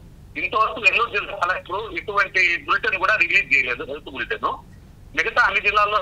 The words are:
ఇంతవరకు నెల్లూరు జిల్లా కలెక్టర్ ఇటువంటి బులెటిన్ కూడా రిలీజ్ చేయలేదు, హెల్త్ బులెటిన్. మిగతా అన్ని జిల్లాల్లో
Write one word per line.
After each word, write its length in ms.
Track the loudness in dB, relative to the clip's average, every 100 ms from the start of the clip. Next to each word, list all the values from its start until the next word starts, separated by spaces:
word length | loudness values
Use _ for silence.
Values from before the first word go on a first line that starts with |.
| -12 -20 -14 -8
ఇంతవరకు 420 | -2 0 0 2
నెల్లూరు 300 | 2 2 0
జిల్లా 280 | -2 -4 -4
కలెక్టర్ 600 | -4 -4 -4 -6 -6 -8
ఇటువంటి 680 | -4 0 0 2 2 0 0
బులెటిన్ 320 | 0 0 0
కూడా 160 | 2 2
రిలీజ్ 400 | 2 2 2 2
చేయలేదు, 280 | 2 -2
హెల్త్ 280 | -6 -10 -10
బులెటిన్. 360 | -8 -6 -2 -2 -4 -10 -20 -20 -20 -8 -4
మిగతా 240 | 0 4
అన్ని 180 | 4 2
జిల్లాల్లో 360 | 2 2 4 2